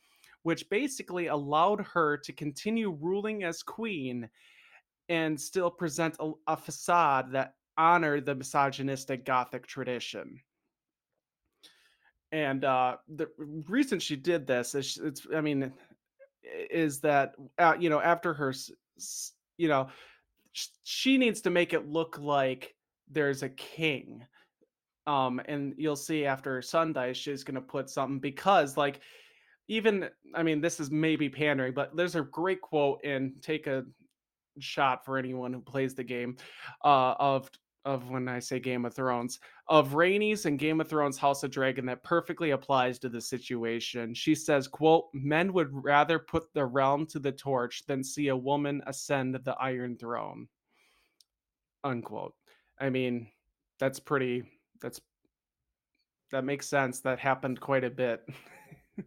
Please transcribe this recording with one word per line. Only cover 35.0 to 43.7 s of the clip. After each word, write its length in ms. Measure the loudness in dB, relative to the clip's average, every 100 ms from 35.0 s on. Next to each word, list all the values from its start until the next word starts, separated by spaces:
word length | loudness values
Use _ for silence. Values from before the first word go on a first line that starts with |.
| -2
for 120 | -4
anyone 360 | -4 -6 -6
who 80 | -8
plays 340 | -6 -2 -2 -2
the 80 |
game, 340 | -6 -4 -6 -8 -16 -18 -18 0
uh, 320 | 4 6 6 4
of, 300 | 2 2 -2 -14 _ _ -6
of 240 | -6 -4
when 180 | -4 -4
I 120 | -6
say 200 | -4 -4
Game 260 | -2 -2 -4
of 80 |
Thrones, 460 | -2 0 0 -2 -8 -16 -14 6
of 240 | 6 6
Rhaenys 540 | 4 4 4 2 0 0
and 140 | 0
Game 220 | 0 0
of 60 | 0
Thrones 280 | 0 0 2
House 260 | 0 2
of 80 | -2
Dragon 340 | 0 0 0 -4
that 180 | -8
perfectly 480 | 2 2 2 -2 0
applies 480 | 0 2 2 2 0
to 100 | -6
the 120 | -6
situation. 920 | -6 -8 -6 -4 -2